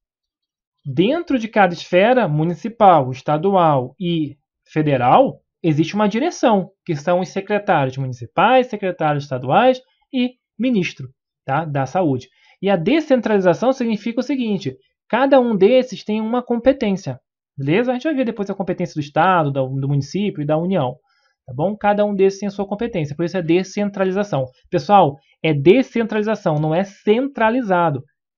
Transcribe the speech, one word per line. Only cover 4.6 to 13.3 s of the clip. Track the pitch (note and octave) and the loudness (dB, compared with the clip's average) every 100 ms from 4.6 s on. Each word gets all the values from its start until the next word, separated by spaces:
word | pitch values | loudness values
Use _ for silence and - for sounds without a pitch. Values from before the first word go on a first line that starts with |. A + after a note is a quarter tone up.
federal, | _ D#3 D3 C3+ B2 E3+ C4 - _ _ | _ -2 0 2 4 4 2 -2 _ _
existe | E3+ D3 - | -2 0 0
uma | G3+ G#3+ | 0 -2
direção, | A3 D#4+ E4+ C4+ G3+ F3 _ - | 0 -4 0 2 2 -2 _ -8
que | D3+ | -6
são | - F3+ | -2 -2
os | - | -2
secretários | G3 G3 G#3 G#3 E3+ C3+ C3 | -8 -4 -4 0 0 0 -4
municipais, | C3 B2 A#2 - G3 C4 B3 | -8 -10 -6 0 4 4 2
secretários | G#3 F#3+ F3+ D#3 D3 C#3+ | -4 -6 -2 -2 -2 -4
estaduais | B2+ A#2+ E3+ B3+ B3+ - _ _ | -6 0 2 4 0 -6 _ _
e | C4 B3 - _ - | -4 -4 -6 _ -6
ministro, | B3 A3+ E3+ - C3 _ _ _ - | -2 0 -2 -6 -16 _ _ _ -6
tá, | C#3 E3 | -4 -2
da | C#3 C3 | -4 -2
saúde. | F#3 F3 C3 - _ _ _ | 0 0 -2 -6 _ _ _
E | F#3+ | -2
a | G3 | 0
descentralização | D#3+ D#4 D#4 B3+ A3 | 2 0 2 0 2